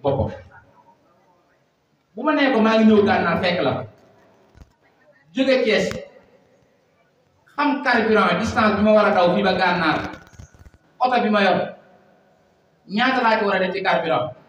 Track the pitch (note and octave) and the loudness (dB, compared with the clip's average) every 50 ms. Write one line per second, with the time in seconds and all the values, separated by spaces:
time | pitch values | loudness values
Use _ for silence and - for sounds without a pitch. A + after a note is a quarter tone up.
0 | - C#3 - - - - - - - - - - _ _ _ _ _ _ _ _ | -2 -2 -2 -2 -4 -4 -6 -12 -18 -20 -20 -20 _ _ _ _ _ _ _ _
1 | _ _ _ _ _ _ _ _ _ _ _ _ _ _ _ _ _ _ _ _ | _ _ _ _ _ _ _ _ _ _ _ _ _ _ _ _ _ _ _ _
2 | _ _ _ G#3 C4 D#4 D4 C#4+ C#4 C4 - A3 G#3+ A3 A3 A3 A3 G#3+ G#3+ G3+ | _ _ _ -6 -4 -2 0 0 0 0 2 2 2 2 2 4 6 6 6 6
3 | G3 F#3+ F#3 F3+ F3+ E3+ E3+ - F#3 F3 F3 F3+ - C3 - - - - - _ | 4 2 0 0 0 -2 -2 -2 -2 -2 -2 -2 -4 -4 -4 -6 -10 -14 -18 _
4 | _ _ _ _ _ _ _ _ _ _ _ - - _ _ _ _ _ _ _ | _ _ _ _ _ _ _ _ _ _ _ -20 -20 _ _ _ _ _ _ _
5 | _ _ _ _ _ _ E3 A3 C4+ C4+ C4 B3+ A3+ A3 G3+ - F#3+ - - - | _ _ _ _ _ _ _ -2 0 0 2 0 2 0 0 0 -2 -4 -6 -10
6 | - - - - _ _ _ _ _ _ _ _ _ _ _ _ _ _ _ _ | -14 -16 -20 -20 _ _ _ _ _ _ _ _ _ _ _ _ _ _ _ _
7 | _ _ _ _ _ _ _ _ _ _ _ - D4 C#4+ C4 - - B3+ A#3+ A3+ | _ _ _ _ _ _ _ _ _ _ _ -2 -2 -2 -2 0 0 0 0 0
8 | A3 A3 G#3+ G3+ F#3+ F3+ F3 F3 A3 A#3 - A#3+ A3 G#3+ G3+ G3+ G#3 G#3+ G#3+ G#3+ | 2 2 2 2 2 2 0 -2 -4 -4 -2 0 0 0 0 2 2 4 4 4
9 | G3+ G3+ G3 F#3 F3 F3 F3+ G#3 G3 F#3+ F3+ F3+ F#3 F3+ F3 F3 E3 D#3 D3 - | 4 2 2 2 2 2 2 2 0 0 0 0 0 0 0 0 -2 -2 -2 -4
10 | - - - - - - - - - - _ - - - _ _ _ _ _ _ | -6 -10 -14 -18 -20 -20 -20 -20 -20 -20 _ -20 -20 -20 _ _ _ _ _ _
11 | - B3+ B3+ A#3 G3+ G#3+ G#3+ G#3 G3 F#3 - - - - - - _ _ _ _ | -2 0 0 0 0 0 0 2 2 2 0 0 -2 -6 -10 -20 _ _ _ _
12 | _ _ _ _ _ _ _ _ _ _ _ _ _ _ _ _ _ - F#3 G#3+ | _ _ _ _ _ _ _ _ _ _ _ _ _ _ _ _ _ -8 -4 -2
13 | B3 C4 B3+ B3+ A#3 A3+ A3 A3 G#3 G3+ F#3+ F#3 F#3 F3+ F#3 G3 F#3+ F#3 F3 E3+ | -2 0 0 0 0 0 0 0 0 -2 -2 -2 -2 -2 -4 -4 -2 -2 -2 -2
14 | E3 D#3+ D#3 D3 B2+ A#2+ - - - | -2 -2 -2 -2 -4 -6 -10 -16 -20